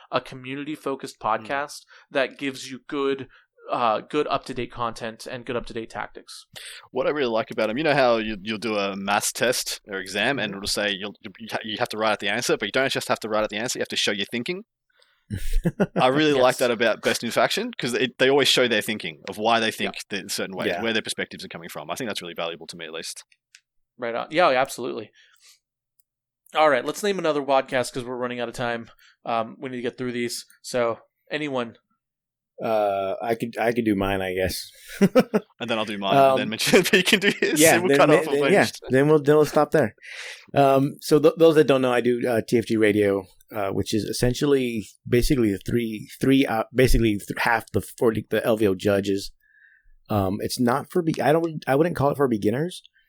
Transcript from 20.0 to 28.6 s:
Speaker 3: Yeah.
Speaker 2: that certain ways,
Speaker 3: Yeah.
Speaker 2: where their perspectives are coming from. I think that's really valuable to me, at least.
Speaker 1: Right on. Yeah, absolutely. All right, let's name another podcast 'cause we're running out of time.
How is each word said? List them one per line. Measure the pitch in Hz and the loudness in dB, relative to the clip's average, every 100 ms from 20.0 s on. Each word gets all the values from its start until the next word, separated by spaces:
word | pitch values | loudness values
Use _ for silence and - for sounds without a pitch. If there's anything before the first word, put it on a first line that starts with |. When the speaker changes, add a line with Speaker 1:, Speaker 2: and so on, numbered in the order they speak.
| - | -10
Speaker 3:
Yeah. | 98 | -10
Speaker 2:
that | 101 | -6
certain | - 104 92 | -6 -6 -4
ways, | 92 | -4
Speaker 3:
Yeah. | 87 | -2
Speaker 2:
where | 113 | -2
their | 110 | -2
perspectives | 101 - 90 92 | -4 -8 -8 -10
are | 95 | -14
coming | 85 85 | -16 -14
from. | 80 76 | -14 -10
I | |
think | 90 123 | -8 -6
that's | 98 | -8
really | 87 | -10
valuable | 82 85 82 80 | -8 -8 -8 -14
to | 85 | -14
me, | |
at | 80 | -12
least. | 82 - - _ _ _ _ _ _ _ _ | -12 -12 -14 _ _ _ _ _ _ _ _
Speaker 1:
Right | 120 | -8
on. | 117 123 | -6 -4
Yeah, | 156 170 | 2 2
absolutely. | 127 139 - 131 123 107 _ _ _ _ _ _ _ _ _ _ _ _ _ _ | 2 -2 -4 -8 -10 -12 _ _ _ _ _ _ _ _ _ _ _ _ _ _
All | 156 156 | 2 4
right, | 127 | 4
let's | 143 147 | -2 -4
name | 208 190 | -4 -2
another | 165 147 | -2 -2
podcast | 139 135 131 135 123 | 2 0 2 -4 -2
'cause | 135 | -6
we're | 120 127 | -8 -8
running | 123 123 | -6 -6
out | 117 | -8
of | |
time. | 113 | -6